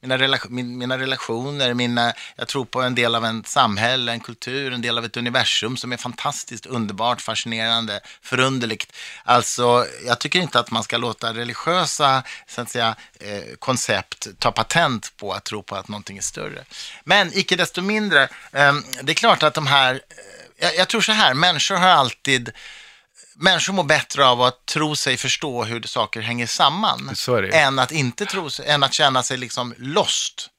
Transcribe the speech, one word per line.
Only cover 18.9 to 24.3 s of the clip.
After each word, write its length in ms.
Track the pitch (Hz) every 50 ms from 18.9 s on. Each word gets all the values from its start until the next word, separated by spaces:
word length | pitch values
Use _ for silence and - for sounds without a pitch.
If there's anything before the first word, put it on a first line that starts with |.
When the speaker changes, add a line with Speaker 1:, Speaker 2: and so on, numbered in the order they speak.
| - - 120
Speaker 1:
det 80 | 135
är 40 | 160
klart 280 | - - 233 190 - -
att 100 | 151 -
de 140 | - 156
här, 260 | 135 143 139 135 127 127
eh, 60 | 131 - _ - - - 98 - - - 85 _ _
jag, 140 | 160 175 151
jag 120 | 170 185
tror 140 | - - 226
så 100 | - -
här, 220 | 214 214 214 151 127
människor 420 | 139 170 180 170 147 - - 196
har 120 | 180 180 185
alltid, 640 | 180 151 135 120 - _ _ - 135 127 120 - - - - - - - - - - _ _ _ _ _ - _ _
människor 380 | _ 160 190 185 165 - 180 196
mår 100 | 190 165
bättre 420 | 139 151 143 - _ - 139 143
av 160 | 127